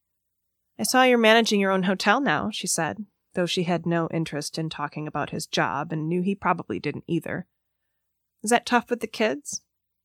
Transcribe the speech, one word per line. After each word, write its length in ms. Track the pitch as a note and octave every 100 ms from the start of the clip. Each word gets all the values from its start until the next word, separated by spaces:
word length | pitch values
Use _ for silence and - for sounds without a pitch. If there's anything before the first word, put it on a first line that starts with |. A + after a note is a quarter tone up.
| _ _ _ _ _ _ _ _
"I 40 |
saw 200 | G#3+ B3+
you're 140 | B3+ A#3+
managing 420 | A3 A3+ A3 G#3
your 120 | G3
own 120 | F#3+
hotel 380 | F#3 F#3 - A3+
now," 280 | C4+ D3+ G#3
she 160 | - F3+
said, 400 | - D#3+ - G#3 _ _
though 120 | - F3
she 180 | -
had 220 | E3+ E3+ E3+
no 240 | E3+ E3
interest 480 | E3 D#3+ D3 D3+ -
in 120 | D#3+
talking 380 | - D3 - D3+
about 220 | D3 -
his 180 | - -
job 440 | - C#3+ A2 D#3
and 160 | E3 D#3
knew 140 | F3
he 140 | F3+ G3+
probably 440 | F3+ F3 - F#2+
didn't 260 | D3 C#3+ -
either. 400 | E3+ - C3 - _ _ _ _ _ _ _ _ _
"Is 60 | G#3+
that 160 | A#3+ -
tough 240 | B3 -
with 100 | A#3
the 80 | G#3+
kids? 540 | - A3 C#4+ - - _ _ _ _